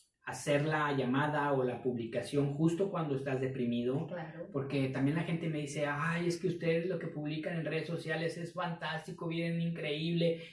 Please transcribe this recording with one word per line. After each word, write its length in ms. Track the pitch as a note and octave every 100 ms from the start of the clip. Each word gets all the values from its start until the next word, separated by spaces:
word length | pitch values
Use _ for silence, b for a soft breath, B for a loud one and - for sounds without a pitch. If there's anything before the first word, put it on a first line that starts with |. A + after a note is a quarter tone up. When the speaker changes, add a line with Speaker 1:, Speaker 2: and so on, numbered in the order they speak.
| _ _
Speaker 1:
hacer 420 | - C3 D#3 C#3+ D#3
la 260 | D3+ D3 C#3
llamada 560 | A#2+ C3+ D3+ D3 D3
o 100 | C3+
la 180 | B2 B2
publicación 720 | B2+ A2+ A2+ A#2+ - C#3+ C#3
justo 340 | C#3+ E3 E3+ G3
cuando 260 | F3 D#3 C3+
estás 240 | C#3 C3+
deprimido. 680 | C3 - A#2+ A#2+ A#2+ C#3 E3
Speaker 2:
Claro. 420 | F3 D#3+ E3 -
Speaker 1:
Porque 360 | C#3 C3 C#3+ C3
también 260 | C3+ C#3 E3
la 80 |
gente 240 | E3+ E3 E3
me 100 | D3+
dice, 280 | C#3+ D3+ D3
"Ay, 420 | C#3+ D#3+ E3+ F3
es 80 | E3
que 80 | F3+
ustedes 380 | E3 E3+ E3 F3
lo 120 | F3
que 80 | -
publican 480 | D3+ D3+ D#3 - E3
en 60 |
redes 240 | D3 D#3+ D#3
sociales 480 | D#3 D#3 E3 E3 E3+
es 160 | E3
fantástico, 760 | F3+ F3+ E3 D#3 D#3+ - F3 E3
vienen 340 | E3 E3+ E3+
increíble". 800 | E3+ E3 D3+ D3+ D#3+ E3+ E3 E3 B